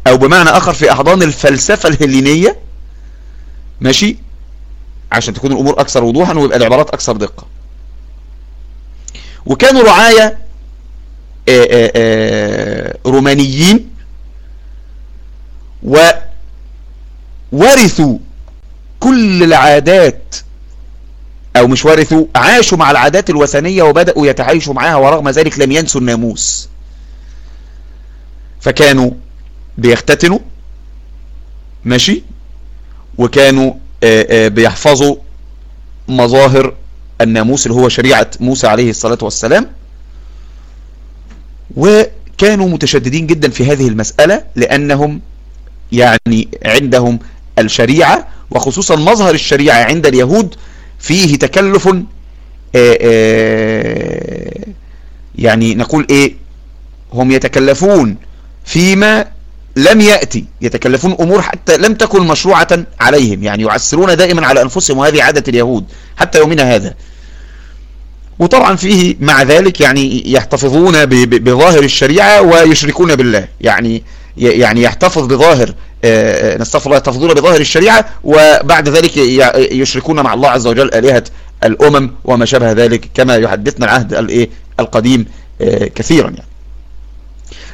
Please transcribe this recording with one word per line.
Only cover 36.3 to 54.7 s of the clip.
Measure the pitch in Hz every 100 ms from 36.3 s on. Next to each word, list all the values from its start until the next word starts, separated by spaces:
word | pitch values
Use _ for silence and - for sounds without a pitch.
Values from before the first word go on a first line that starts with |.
| 131 135 135 135 - - - - -
الناموس | 113 113 110 139 120
اللي | 120
هو | 127
شريعة | 117 127 117 - -
موسى | 123 131 117
عليه | 107 120
الصلاة | 107 113 117
والسلام، | 107 - 113 180 254 - - - - - - - - - - - - - - - - - - - - 131
وكانوا | 180 214 220 - - - 202 208 185
متشددين | 156 139 139 123 156 156
جدًا | 160 143
في | 117 127
هذه | 143 127
المسألة، | 110 107 - 156 208 - 117
لأنهم | - 139 143 139 147 147 - - - - - - -
يعني | 117 123 113 117 113 110 - 110
عندهم | 120 139 127 120 117 - - - -
الشريعة، | 110 - 120 151 147 208 - - -
وخصوصًا | 123 135 131 190 156
مظهر | 160 226 190
الشريعة | 156 - 143 143 120
عند | 117 160 151
اليهود | 127 123 202 185 - - - - -
فيه | - 185 151 143
تكلف، | 139 190 196 196 190
آه، | 185 - - - - - - - 127
آه، | 120 117 117 113 110 113 113 110 110 110 113 117 - 50 - 50 - - -